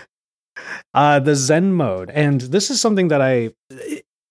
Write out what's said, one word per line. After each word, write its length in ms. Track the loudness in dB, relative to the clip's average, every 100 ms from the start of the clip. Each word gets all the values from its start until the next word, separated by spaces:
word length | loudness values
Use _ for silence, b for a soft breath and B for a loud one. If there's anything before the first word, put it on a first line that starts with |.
| -20 _ _ _ _ -20 B B B
Uh, 280 | 2 4 4
the 160 | 2 0
Zen 360 | 2 2 2
mode. 380 | 0 0 -4 -4
And 300 | 0 0 0
this 300 | 0 -2 -2
is 100 | -2
something 280 | 0 0 2
that 120 | 2
I, 300 | 2 0 -2 -8 -20
it, 340 | -16 -10 -10 -12 _ _